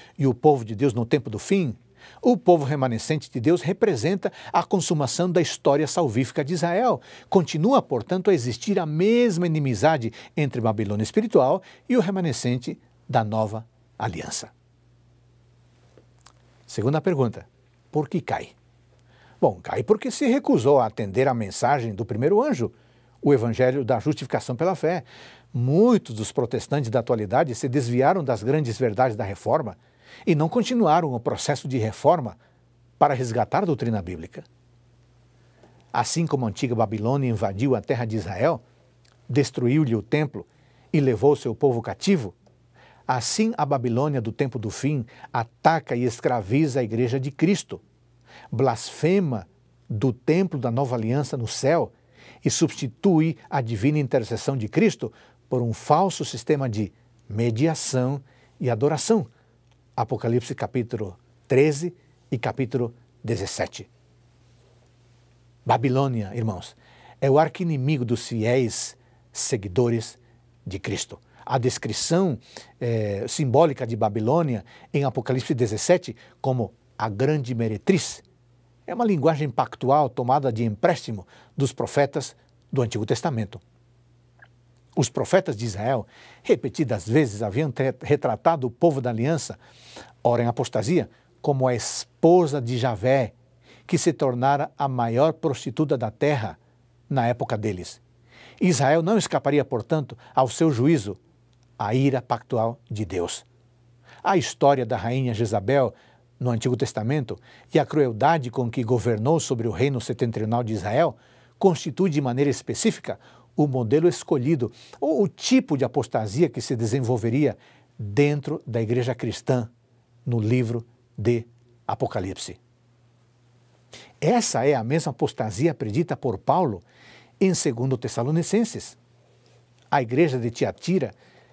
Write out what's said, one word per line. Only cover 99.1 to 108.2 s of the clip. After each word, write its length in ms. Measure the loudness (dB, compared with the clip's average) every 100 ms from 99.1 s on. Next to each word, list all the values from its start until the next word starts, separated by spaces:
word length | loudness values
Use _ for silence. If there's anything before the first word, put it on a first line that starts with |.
| 0
escaparia, 460 | 0 -2 2 0
portanto, 540 | 0 -4 -2 -4 -4 -12 -4 0
ao 140 | 0
seu 200 | 2 2
juízo, 460 | 4 4 2 0 -10 _ _ _ _ _ -6
a 160 | -2
ira 280 | 2 2 0
pactual 560 | -2 -4 -2 -2 -2 -4 -8
de 140 | -8 -4
Deus. 400 | -4 -4 -8 -14 _ _ _ _ _ -20 -6
A 140 | 0 0
história 500 | 0 2 4 4 0
da 120 | -4
rainha 360 | -2 -2 -2
Jezabel 600 | -2 -2 -2 2 2 2 -2 _ _ _ -6
no 120 | -4
Antigo 260 | -2 -2 -2
Testamento 640 | -2 -4 -2 -2 -4 -10 -16 -20 0
e 60 | 0
a 60 | 2
crueldade 640 | 2 2 2